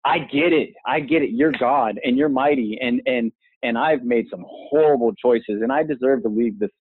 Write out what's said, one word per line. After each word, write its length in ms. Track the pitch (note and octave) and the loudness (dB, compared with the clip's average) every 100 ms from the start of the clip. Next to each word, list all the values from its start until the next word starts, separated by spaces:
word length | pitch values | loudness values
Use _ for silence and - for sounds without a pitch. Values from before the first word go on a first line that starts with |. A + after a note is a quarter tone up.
"I 160 | C#3 E3 | 0 -2
get 320 | C3+ C#3 E3+ | -2 0 2
it. 180 | D#3 - - - | 2 0 -8 -4
I 140 | D3 | -4
get 220 | C3 D#3+ | 0 0
it. 80 | C#3+ | 0
You're 200 | A2+ D#3 | 2 0
God, 460 | C3+ B2 C#3 A2+ G#2+ | 2 0 2 0 -2
and 120 | B2+ B2+ | -2 2
you're 120 | D3+ | 2
mighty. 500 | C3 C#3+ C#3 A2 A2 | 2 2 0 -2 -4
And, 200 | B2+ B2 C3 | -2 -2 0
and, 260 | B2+ A2+ _ _ _ | -2 -2 _ _ _
and 120 | B2 A#2 | -4 0
I've 280 | D3+ D3 | 0 0
made 220 | A#2+ A#2+ - | 0 -2 -2
some 140 | F2+ F#2 | -12 -14
horrible 680 | - - D3 D3+ C#3 A#2 | -18 -2 2 4 4 0
choices, 480 | G2 B2 A#2 A#2 G#2 | 2 2 2 0 -4
and 100 | A2+ | 0
I 100 | C#3 | 0
deserve 400 | D#3+ C3 C3 C3 | -2 -2 0 0
to 60 | G#2+ | 0
leave 320 | G#2+ A#2 G2+ | 0 -2 -2
this." 100 | G2+ _ | -6 _